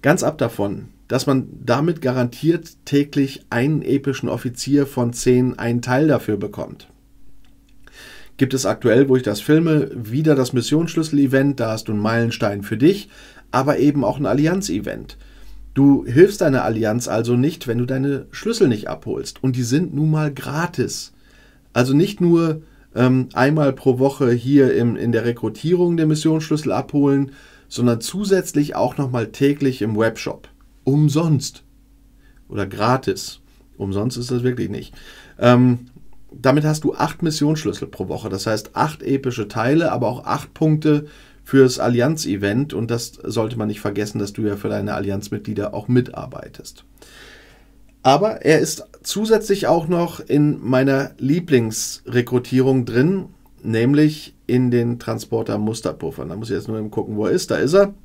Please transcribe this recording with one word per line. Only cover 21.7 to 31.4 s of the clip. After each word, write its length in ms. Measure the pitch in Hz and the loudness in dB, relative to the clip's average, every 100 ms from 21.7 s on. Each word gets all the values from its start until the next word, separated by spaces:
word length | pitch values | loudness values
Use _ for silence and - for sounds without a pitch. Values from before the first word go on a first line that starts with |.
Also 220 | 120 127 | 0 2
nicht 260 | 143 202 - | 2 2 2
nur, 420 | 175 170 165 156 - - _ | 4 4 2 -4 -10 -20 _
ähm, 360 | - 127 131 127 | 0 2 2 0
einmal 380 | - 135 156 143 | 0 2 4 0
pro 280 | 131 135 123 | 2 0 4
Woche 320 | 135 135 131 | 2 2 0
hier 440 | 120 123 143 127 101 | 2 4 6 6 4
im, 220 | 120 107 | 2 0
in 160 | 113 | 0
der 100 | 117 | 0
Rekrutierung 720 | 117 120 110 - 156 175 175 170 | 0 -2 -6 -4 0 2 2 2
den 140 | 156 | 2
Missionsschlüssel 640 | 151 160 160 156 151 131 | 2 2 0 0 -2 0
abholen, 580 | 101 - 143 139 139 139 - - - _ | -4 -2 2 4 4 0 -6 -20 -20 _
sondern 320 | - 120 117 | 0 0 0
zusätzlich 760 | - 185 196 190 180 147 143 - | -4 -6 0 0 2 -2 0 0
auch 220 | 123 - | -2 -2
nochmal 340 | 135 123 107 | -4 -2 -6
täglich 500 | - 139 147 135 123 | 0 0 2 -2 0
im 160 | 107 107 | -2 2
Webshop, 500 | 113 113 - - - _ - _ | 0 0 -10 -10 -16 _ -20 _
umsonst 800 | - 143 151 160 170 151 | 0 4 4 2 2 0